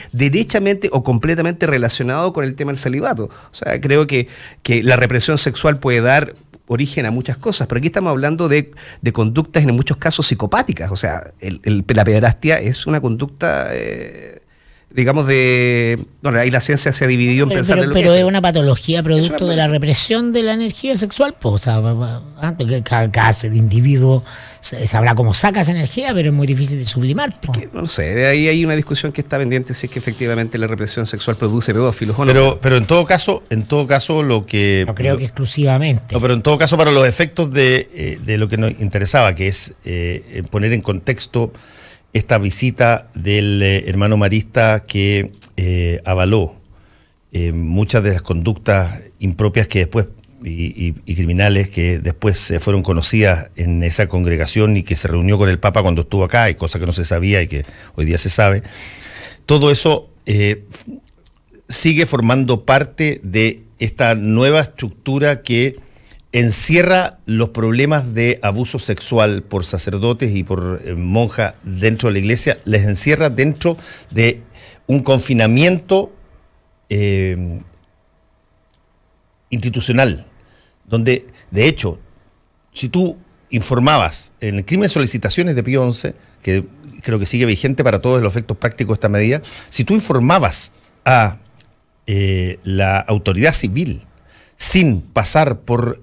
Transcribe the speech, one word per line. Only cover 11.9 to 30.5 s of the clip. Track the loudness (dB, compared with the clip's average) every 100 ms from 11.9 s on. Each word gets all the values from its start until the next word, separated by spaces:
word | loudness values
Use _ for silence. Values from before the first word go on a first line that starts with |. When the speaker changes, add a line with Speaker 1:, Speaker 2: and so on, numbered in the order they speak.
| 2
Speaker 1:
pederastia | 4 4 4 2 0 0
es | 0 -4 -2
una | -2
conducta... | -2 -4 -6 -4 -2 -2 -4
Eh, | -6 -8 -10 -12 -16 -20 -20 _ _ _ _ _
digamos, | -2 0 2 2
de, | 2 4 2 2 2 0 -2 -6 -8
bueno, | -2 0
ahí | 2
la | 0
ciencia | 0 0 0
se | 0
ha | 0
dividido | 2 2 2 2
en |
Speaker 2:
Pero, | 2
Speaker 1:
pensar | 2 2
Speaker 2:
pero, |
Speaker 1:
de | 2
lo | 4
que |
Speaker 2:
pero | 4
Speaker 1:
es, | 4
Speaker 2:
es |
Speaker 1:
pero | 4
Speaker 2:
una | 2
patología | 2 2 2 2 0 -2
Speaker 1:
es |
una |
Speaker 2:
producto | 2 2 0 0 0
de | 0
la |
Speaker 1:
patología. | 2
Speaker 2:
represión | 0 0 0 0 0 0
de | 0
la | 0
energía | 0 -4 -4 -4 -2
sexual, | -2 0 -2
po, | -2 -2
o | 0
sea, | 0 0
pa, | 0 -2
pa, | -4 -8 -12 -8
ah, | -6 -4
porque | -2 -2
cada, | 0 0 0
cada | 2 2 2 0
individuo | 0 2 4 4 4 4 2 -2 -14 -20 -14
se, | -10 -4 -2
sabrá | 2 2 2
cómo | 2
saca | 2 0 2
esa | 0
energía, | 0 -2 -4 -2
pero | 0 0
es | 2
muy | 0
difícil | 0 -2 -4
de | -4
sublimar, | -2 -2 -2 -4 -6
po. | -6
Speaker 1:
Es | -6
que, | -6
no | -8 -6
sé, | -4 -2 0 2
ahí | 2 2
hay | 2
una | 2 0
discusión | -2 -4 -4
que | -6
está | -4 -2
pendiente | 0 -2 -4
si | -6 -8
es |
que | -8
efectivamente | -6 -4 -2 -2 -4